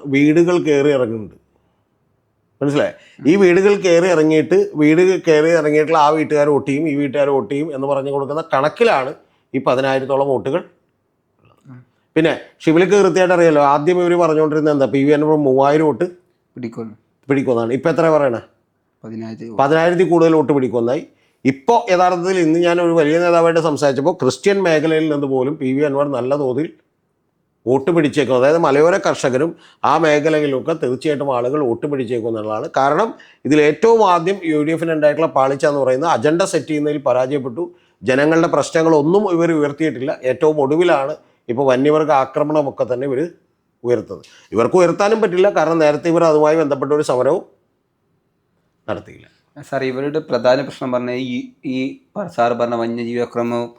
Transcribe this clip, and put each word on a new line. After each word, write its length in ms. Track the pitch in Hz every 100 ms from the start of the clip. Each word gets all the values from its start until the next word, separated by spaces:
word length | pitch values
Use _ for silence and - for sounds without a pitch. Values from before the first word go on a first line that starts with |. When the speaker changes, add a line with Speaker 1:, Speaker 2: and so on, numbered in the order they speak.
| 147 135
Speaker 1:
വീടുകൾ 400 | 147 156 175 175 147
കയറി 240 | 143 139 139
ഇറങ്ങുന്നുണ്ട്. 400 | 120 113 98 - _ _ _ _ _ _ _ _ _ _ _ -
മനസ്സിലായോ? 320 | 143 143 98 - _ - -
ഈ 40 | 196
വീടുകൾ 300 | 185 175 196 202 180
കയറി 220 | 170 185 165
ഇറങ്ങിയിട്ട്, 420 | 156 156 135 190 202 151
വീട് 200 | 151 160 185 180 165
കയറി 220 | 151 160 170
ഇറങ്ങിയിട്ടുള്ള 400 | 151 151 151 160 147
ആ 40 | 156
വീട്ടുകാർ 300 | 147 151 147
വോട്ട് 160 | 143 120
ചെയ്യും, 160 | 139 160
ഈ 40 | 143
വീട്ടുകാർ 280 | 143 147 139 135
വോട്ട് 160 | 127
ചെയ്യും 160 | 143 160 139
എന്ന് 120 | 139
പറഞ്ഞു 200 | 139 135 139
കൊടുക്കുന്ന 280 | 135 147 160
കണക്കിലാണ് 600 | 135 147 - 233 160 131 - _ _ _
ഈ 60 | 135 143
പതിനായിരത്തോളം 600 | 127 135 135 135 135 139
വോട്ടുകൾ. 280 | 127 135 165 - _ _ _ _ _ _ _ _ _ - 123 - _ _ 160
പിന്നെ 180 | 160 127 - _
ഷിബിലിക്ക് 320 | - 160 180 202
കൃത്യമായിട്ട് 340 | 190 170 180 180
അറിയാലോ, 240 | 170 151 143
ആദ്യം 260 | 147 151 180
ഇവർ 100 | 175 175
പറഞ്ഞുകൊണ്ടിരുന്നത് 500 | 165 156 156 156 151 147
എന്താ, 120 | 135 139
പി 60 | 139
വി 60 | 147
അൻവർ 200 | 151 156 139
മൂവായിരം 380 | 131 139 151 156
വോട്ട് 160 | 123 180 - _ _ _ -
Speaker 2:
പിടിക്കുമെന്ന്. 400 | 120 120 110 104 _ _ -
Speaker 1:
പിടിക്കുമെന്നാണ്. 420 | 139 135 117 113 127
ഇപ്പം 120 | 165
എത്ര 140 | 156 165 151
പറയണേ? 260 | 139 113 - _ _ _ _ _
Speaker 2:
പതിനായിരത്തി. 420 | 113 113 113 113 117 113
Speaker 1:
പതിനായിരത്തിൽ 460 | 139 160 170 175 175
കൂടുതൽ 220 | 170 165 160
വോട്ട് 160 | 135 143
പിടിക്കുമെന്നായി. 460 | 127 117 117 143 - _ _ _ -
ഇപ്പോൾ 280 | 135 - 233 -
യഥാർത്ഥത്തിൽ 440 | 180 180 180 175 190 160
ഇന്ന് 140 | 165 175
ഞാൻ 100 | 170 170
ഒരു 80 | 165
വലിയ 160 | 147 165
നേതാവായിട്ട് 380 | 175 170 165 165 160
സംസാരിച്ചപ്പോൾ 460 | 139 143 127 143 175
ക്രിസ്ത്യൻ 360 | 127 - 202 196 185
മേഖലയിൽ 380 | 156 160 160 156
നിന്ന് 140 | 147 139
പോലും 200 | 135 127 156
പി 80 | 131 135
വി 60 | 147
അൻവർ 160 | 139 143 135
നല്ല 180 | 123 147
തോതിൽ 240 | 135 117 107 - _ _ _ _ _ _ _ _ 113
വോട്ട് 200 | 135 135 170
പിടിച്ചേക്കും. 400 | 147 117 123 127
അതായത് 200 | 131 165 160
മലയോര 300 | 139 160 185 170
കർഷകരും 460 | 175 143 127 160 170 _ _ 117
ആ 40 | 151 165
മേഖലകളിലൊക്കെ 680 | 147 151 156 147 131 117 160
തീർച്ചയായിട്ടും 460 | 131 123 160 143 143 123
ആളുകൾ 220 | 123 151 135
വോട്ട് 180 | 117 151
പിടിച്ചേക്കും 380 | 143 120 123 113
എന്നുള്ളതാണ്. 360 | 113 107 107 156 139
കാരണം 300 | 135 151 226 - - _ -
ഇതിൽ 120 | 151 147
ഏറ്റവും 320 | 151 226 226 202
ആദ്യം 240 | 175 165 196 165
യു 80 | 151 151
ഡി 60 | 160
എഫിന് 180 | 165 156
ഉണ്ടായിട്ടുള്ള 340 | 147 147 160 135
പാളിച്ച 260 | 135 139 156
എന്ന് 100 | 143
പറയുന്നത് 280 | 131 131 165 135
അജണ്ട 260 | 135 170 190
സെറ്റ് 160 | 165 135
ചെയ്യുന്നതിൽ 300 | 151 147 147 135
പരാജയപ്പെട്ടു. 580 | 123 131 143 127 117 117 - _ _ 98
ജനങ്ങളുടെ 400 | 131 147 165 170 147
പ്രശ്നങ്ങളൊന്നും 720 | 135 165 160 156 143 196 208 170
ഇവർ 160 | 170 160
ഉയർത്തിയിട്ടില്ല. 520 | 147 143 160 127 135 - 127
ഏറ്റവും 260 | 123 156 151 135
ഒടുവിലാണ് 500 | 156 175 151 139 151 _ _ -
ഇപ്പോൾ 140 | 120 139
വന്യമൃഗ 400 | 127 143 151 151 143
ആക്രമണമൊക്കെ 640 | 131 151 147 156 139 - 120
തന്നെ 140 | 123 139
ഇവർ 100 | 131 170 - _ _ _ _ 120
ഉയർത്തുന്നത്. 400 | 117 92 90 - _ _ 95
ഇവർക്ക് 220 | 120 180
ഉയർത്താനും 380 | 175 170 208 220
പറ്റില്ല, 240 | 208 175 196 180
കാരണം 220 | 156 165 151
നേരത്തെ 220 | 147 170
ഇവർ 100 | 170 165
അതുമായി 240 | 151 151 160
ബന്ധപ്പെട്ട 300 | 147 139 135 151
ഒരു 80 | 151
സമരവും 320 | 127 127 170 - _ _ _ _ _ _ _ _ _ _ _ _ _ -
നടത്തിയില്ല. 360 | 92 85 - - _ _ - 147
Speaker 2:
സാർ, 120 | 135 131
ഇവരുടെ 300 | 127 143 151 156
പ്രധാന 320 | 120 123 139 135
പ്രശ്നം 220 | - 131
പറഞ്ഞ 180 | 123 123 123 127
ഈ, 20 | 123 135 _ -
ഈ 20 | 131 135 135 _
പ-, 160 | - 98 -
സാർ 160 | 117 120
പറഞ്ഞ 160 | 120 120
വന്യജീവി 380 | 113 117 117 120 120
ആക്രമണവും 440 | 120 117 120 120